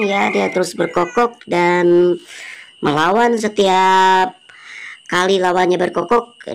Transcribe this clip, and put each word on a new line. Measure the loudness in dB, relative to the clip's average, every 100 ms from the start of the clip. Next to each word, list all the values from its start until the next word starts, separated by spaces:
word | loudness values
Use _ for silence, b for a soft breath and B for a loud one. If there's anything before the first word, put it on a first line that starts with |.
| -2
ya, | 0 0
dia | 0 -2
terus | -2 -4 -4
berkokok | -4 -2 -2 0 -2 -4 -6
dan | 0 0 2 4 4 4 0 B B B B B B
melawan. | -4 0 0 2 0 0
Setiap | -2 0 2 2 4 4 4 2 0 -6 -20 B B B B B -6
kali | -2 0 0
lawannya | 0 0 0 0
berkokok, | -2 -4 0 0 -2 -12 -14